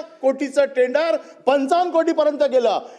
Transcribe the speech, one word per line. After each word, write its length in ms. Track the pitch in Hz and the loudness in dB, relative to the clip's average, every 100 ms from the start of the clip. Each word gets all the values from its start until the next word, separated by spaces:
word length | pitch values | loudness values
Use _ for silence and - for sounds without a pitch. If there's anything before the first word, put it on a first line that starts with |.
| 311 - | -8 -4
कोटीचं 420 | 262 269 277 285 | -2 -2 -2 0
टेंडर 520 | 269 262 247 277 330 311 - - - | 0 0 0 0 0 -4 -6 -4 0
पंचावन्न 460 | 277 269 349 359 | 0 2 0 2
कोटीपर्यंत 500 | 330 330 311 302 294 | 0 0 0 0 0
गेलं. 360 | 285 254 226 165 - | 0 2 0 -2 -6